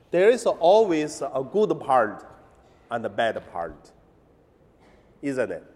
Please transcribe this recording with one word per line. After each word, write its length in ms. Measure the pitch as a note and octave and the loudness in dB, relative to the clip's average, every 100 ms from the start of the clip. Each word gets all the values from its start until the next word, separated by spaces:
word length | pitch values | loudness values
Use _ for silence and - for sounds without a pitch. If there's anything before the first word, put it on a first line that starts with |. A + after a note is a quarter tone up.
| - | -4
there 180 | F3 G3 | 2 4
is 160 | B3 G3+ | 4 0
always 760 | D#3+ E3+ G#3 A3 D#3+ D3+ D3+ | 0 4 4 4 0 -2 -6
a 200 | C#3+ C3 C3 | -6 -6 -4
good 300 | G3 G#3 D#3+ | -2 0 -2
part 440 | - C3 G#2+ G2+ - - _ _ _ _ - | 0 2 2 -4 -18 -20 _ _ _ _ -10
and 140 | A#2 | -8
a 40 | A2 | -8
bad 340 | G2+ A#2 G#2+ - | -2 -2 -4 -10
part, 400 | F2 E2+ D2+ - _ _ _ _ _ _ _ _ _ _ _ _ - | -10 -10 -12 -20 _ _ _ _ _ _ _ _ _ _ _ _ -12
isn't 280 | C#3+ C3 G#2+ | -8 -4 -4
it? 140 | E2 - | -6 -14